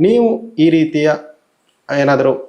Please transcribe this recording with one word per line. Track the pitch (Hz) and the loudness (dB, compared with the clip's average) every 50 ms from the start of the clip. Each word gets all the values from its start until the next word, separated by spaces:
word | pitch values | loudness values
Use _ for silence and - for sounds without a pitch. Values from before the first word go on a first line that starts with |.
ನೀವು | 165 208 233 240 233 220 226 - - - - 156 | 0 2 2 2 0 0 -2 -4 -8 -8 -2 0
ಈ | 156 165 | 2 2
ರೀತಿಯ | 160 160 156 151 151 151 151 151 151 147 - - - _ _ _ _ _ _ _ _ _ _ - 143 143 | 2 2 0 0 -2 -2 0 0 -2 -2 -6 -16 -20 _ _ _ _ _ _ _ _ _ _ -6 -4 -2
ಏನಾದರೂ | 139 143 139 131 135 135 123 - - | 0 0 0 2 0 0 -2 -4 -6